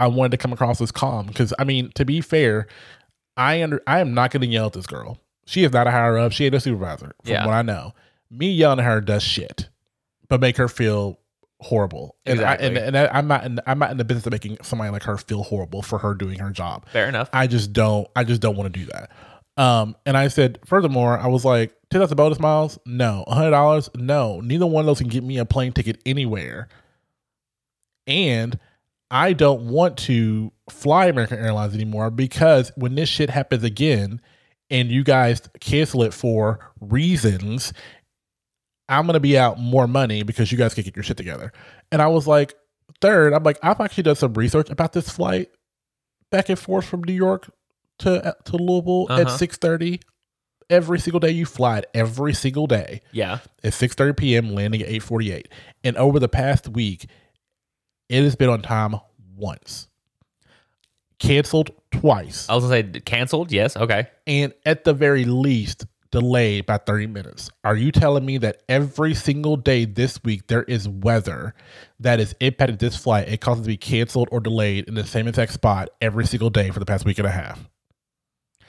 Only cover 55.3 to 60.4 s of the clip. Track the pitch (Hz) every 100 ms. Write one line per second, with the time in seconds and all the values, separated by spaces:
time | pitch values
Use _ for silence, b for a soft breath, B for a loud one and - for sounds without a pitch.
55.3 | 87 - B B _ 127 120 135 143 123
56.3 | - 131 135 - 113 107 90 - b b
57.3 | _ _ _ _ _ _ _ - 127 143
58.3 | 123 131 117 101 110 107 107 - _ 95
59.3 | 95 101 - - - - _ _ _ _
60.3 | _